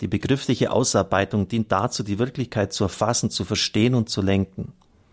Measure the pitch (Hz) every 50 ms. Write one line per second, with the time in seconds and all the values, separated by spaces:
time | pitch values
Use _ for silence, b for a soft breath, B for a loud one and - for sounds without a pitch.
0 | - 92 90 98 - - 135 135 - - 127 - 127 110 101 104 127 - - 107
1 | 95 - - 92 98 95 - 107 95 - - 113 110 - 98 95 104 120 - -
2 | 107 104 101 95 120 131 - - 127 - - 110 101 95 - - 107 92 - -
3 | 107 107 120 - - 113 - - 101 - 107 95 - - - 107 107 123 127 123
4 | 110 - - - 95 95 98 98 98 - - - - - - _ _ _ _ B
5 | B B